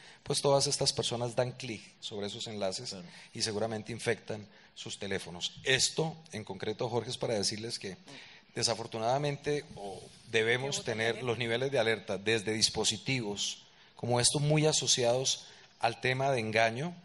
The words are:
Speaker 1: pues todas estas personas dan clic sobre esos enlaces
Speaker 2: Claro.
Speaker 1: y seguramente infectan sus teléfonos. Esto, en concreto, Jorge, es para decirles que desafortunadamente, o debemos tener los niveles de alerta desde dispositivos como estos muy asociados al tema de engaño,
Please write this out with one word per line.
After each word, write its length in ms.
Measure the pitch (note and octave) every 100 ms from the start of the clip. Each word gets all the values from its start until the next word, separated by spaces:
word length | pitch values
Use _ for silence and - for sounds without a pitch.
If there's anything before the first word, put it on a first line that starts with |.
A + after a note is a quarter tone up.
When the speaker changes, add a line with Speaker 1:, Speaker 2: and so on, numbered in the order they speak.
| - -
Speaker 1:
pues 180 | - C#3+
todas 260 | C#3+ C#3 C#3
estas 260 | - C#3
personas 420 | - - A#2 A#2+ A#2
dan 160 | B2+
clic 300 | B2+ B2+ G#2 - -
sobre 280 | - G#2 G2+
esos 180 | A2+ A#2
enlaces 440 | G#2+ F#2+ F#2+ B2
Speaker 2:
Claro. 140 | F#2+ E2+ - -
Speaker 1:
y 80 | A#2
seguramente 500 | A2+ G#2 A2+ A2 G#2
infectan 540 | A2+ A#2+ G#2+ - G#2+ G2+ - -
sus 240 | - A2+ -
teléfonos. 640 | G2+ F#2+ - F2 - -
Esto, 520 | C3+ C3 - - D#3+ D3+ -
en 120 | G#2+
concreto, 440 | G#2 F#2+ G#2+ G#2+ A#2+
Jorge, 220 | A#2 A2
es 80 | A2+
para 160 | C3
decirles 440 | G#2+ F#2 G#2+ A2+ -
que 200 | G2+ F2+ - - - - -
desafortunadamente, 1120 | B2 A#2+ A2 A2+ A2+ A2+ C#3 D3 C#3 D3 D3 - G#2
o 240 | G2+ F2+ - - -
debemos 540 | A2+ A2+ B2 C#3 C3+
tener 380 | - A2 A2+ A2
los 140 | B2 A2
niveles 340 | A#2 A#2 C3+
de 60 | C3+
alerta 380 | A2+ G#2+ G2 F#2+
desde 360 | G2+ A2+ G2
dispositivos 1120 | A2 G#2 A2 G#2 G#2+ - C3 G#2 G2+ - - - - - -
como 240 | A#2 A#2+
estos 200 | A#2+ D3+
muy 260 | D3 D3+ D#3
asociados 800 | D3+ B2+ - A#2+ B2 C3 - - - - -
al 200 | A#2+ A#2
tema 300 | B2+ C3 C#3
de 100 | B2+
engaño, 540 | G#2+ A2 A2+ A#2 E3+ F3